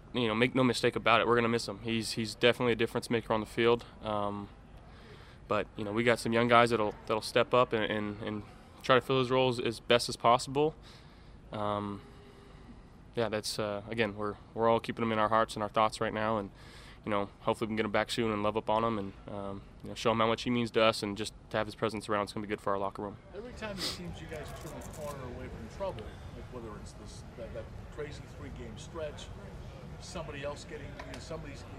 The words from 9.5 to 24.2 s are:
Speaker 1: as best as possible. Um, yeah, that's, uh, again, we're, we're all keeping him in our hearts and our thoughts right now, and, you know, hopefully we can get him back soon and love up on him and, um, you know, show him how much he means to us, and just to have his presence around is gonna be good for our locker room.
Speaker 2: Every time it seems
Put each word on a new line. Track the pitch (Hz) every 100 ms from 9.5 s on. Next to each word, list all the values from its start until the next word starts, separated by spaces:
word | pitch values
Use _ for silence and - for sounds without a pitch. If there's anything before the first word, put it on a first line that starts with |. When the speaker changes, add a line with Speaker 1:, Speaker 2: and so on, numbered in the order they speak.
| 120
Speaker 1:
as | 120 110
best | - 120 -
as | -
possible. | 117 123 - 135 151 - - - - - - - -
Um, | 110 104 104 101 101 - - - - - - - - - - -
yeah, | - 110
that's, | 107 - -
uh, | 107 101 104
again, | 113 107 104
we're, | 104 98 -
we're | 113 113
all | 113
keeping | - 110
him | 117
in | 110
our | 107
hearts | 113 110
and | 113
our | 104
thoughts | 113 110 -
right | 110
now, | 107 110 110
and, | 98 - - - - -
you | -
know, | 104 101 -
hopefully | - 110 110
we |
can | 110
get | 110
him |
back | 107 107
soon | - 113
and | 104
love | 104 107
up | 104
on | 107
him | 113 107
and, | 98 - -
um, | 101 98 98 - -
you | 104
know, |
show | 101 117
him | 113
how | 110
much | 113
he | 127
means | 120 113
to | 113
us, | 110 -
and | 104 101
just | 107 - -
to | 110
have | 107
his |
presence | - 113 104 107
around | 104 101
is |
gonna | 110
be | 101
good | 104
for | -
our | 98
locker | 98 98
room. | 101 95 - 202
Speaker 2:
Every | 247
time | 240 220 190
it |
seems | 170 - 175 156